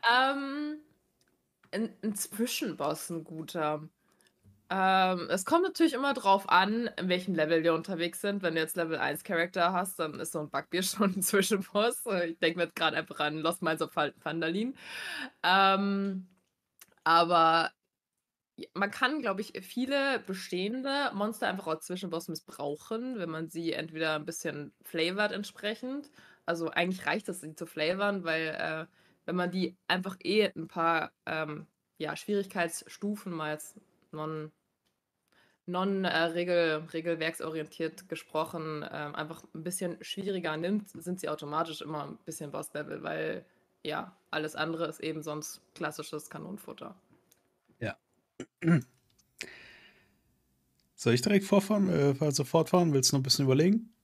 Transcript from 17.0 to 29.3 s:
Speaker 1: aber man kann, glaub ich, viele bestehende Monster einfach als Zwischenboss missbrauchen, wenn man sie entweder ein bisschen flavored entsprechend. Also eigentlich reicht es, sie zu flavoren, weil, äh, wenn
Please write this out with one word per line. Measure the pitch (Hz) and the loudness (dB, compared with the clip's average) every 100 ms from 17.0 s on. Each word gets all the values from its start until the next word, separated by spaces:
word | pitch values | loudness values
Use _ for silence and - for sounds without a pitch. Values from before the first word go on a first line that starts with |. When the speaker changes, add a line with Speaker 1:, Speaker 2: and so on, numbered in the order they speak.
Speaker 1:
aber | - 165 170 175 165 165 160 _ _ _ _ _ _ _ _ - - | 4 6 8 8 8 6 2 _ _ _ _ _ _ _ _ -16 -10
man | 175 202 | -2 -2
kann, | - 254 311 | 0 0 0
glaub | 240 190 | -2 -4
ich, | 208 - | -6 -8
viele | 190 - 254 277 277 254 | -8 -4 0 0 0 -2
bestehende | - 185 - 180 196 254 269 277 277 | -4 -10 -6 -4 -2 -2 -2 -2 -2
Monster | 196 208 214 220 | 0 -2 0 -2
einfach | 190 180 | -2 -4
als | 160 - | -4 -4
Zwischenboss | 185 190 160 170 | -8 -4 -6 -6
missbrauchen, | 160 - - 143 147 - 226 254 240 | -10 -10 -8 -8 -8 -8 -8 -6 -6
wenn | 170 | -6
man | 160 160 | -6 -8
sie | 165 165 | -4 -4
entweder | - 160 160 160 156 | -4 -6 -4 -2 -2
ein | 151 | -4
bisschen | 165 165 147 147 _ | -6 -6 -6 -10 _
flavored | - 165 165 190 208 | -8 -2 0 0 -2
entsprechend. | 202 208 - 208 226 254 277 294 - - - - | -2 -8 -8 -6 -6 -6 -8 -10 -20 -20 -12 -4
Also | 170 160 | -2 -2
eigentlich | - 175 185 - | 0 0 0 -2
reicht | 185 - | -2 -4
es, | 180 | -10
sie | 156 | -10
zu | 160 165 | -10 -10
flavoren, | - 156 190 208 202 | -2 -2 2 0 0
weil, | 165 160 160 - 160 160 165 | 0 -2 -2 -4 -4 -4 -8
äh, | _ _ _ | _ _ _
wenn | - | -4